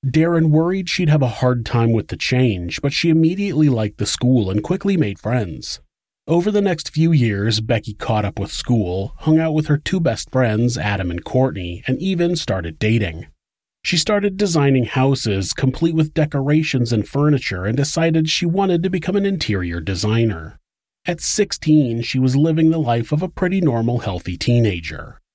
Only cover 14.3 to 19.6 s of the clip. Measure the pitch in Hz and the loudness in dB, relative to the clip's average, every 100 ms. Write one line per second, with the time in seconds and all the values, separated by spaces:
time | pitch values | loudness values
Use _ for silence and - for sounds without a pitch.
14.3 | 190 208 165 139 131 117 - 135 135 113 | 0 0 2 4 2 2 0 2 2 0
15.3 | 98 95 - 135 - 165 160 156 - 151 | -2 -2 0 -2 0 0 2 0 0 -2
16.3 | 143 135 151 156 131 117 117 101 135 147 | -2 2 2 2 -2 0 0 -2 0 2
17.3 | 143 - 92 95 123 139 - 165 160 156 | 2 -2 -4 -2 0 -2 0 0 2 0
18.3 | - 175 180 190 175 180 180 165 202 196 | -2 0 0 2 0 0 -2 -2 0 0
19.3 | 190 - 98 | -2 -2 -2